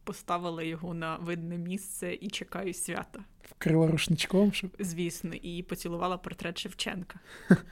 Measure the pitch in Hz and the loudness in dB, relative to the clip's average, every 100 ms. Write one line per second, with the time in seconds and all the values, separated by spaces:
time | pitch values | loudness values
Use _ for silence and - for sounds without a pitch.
0 | - 196 - 175 175 165 165 160 175 170 | -12 -12 -4 -2 -2 -4 -4 -4 -6 -4
1 | 160 160 170 170 165 175 170 190 - - | -4 -4 -4 -4 -4 -4 -4 -4 -6 -8
2 | 180 175 214 - 190 175 190 180 - 170 | -6 -6 -6 -8 -8 -6 -6 -6 -4 -4
3 | - - 202 - - - - 160 160 160 | -6 -12 -16 -20 -20 -2 4 6 8 4
4 | - 160 - 185 208 196 185 - 190 165 | 4 2 4 6 6 4 -4 -4 -4 -2
5 | 170 165 180 175 175 170 170 175 175 170 | -2 -2 -8 -8 -8 -8 -6 -6 -4 -2
6 | 175 180 - 175 175 170 202 - - 185 | -2 -2 -6 -8 -6 -6 -8 -6 -6 -4
7 | 180 - - - - 196 - | -8 -14 -18 -18 6 6 6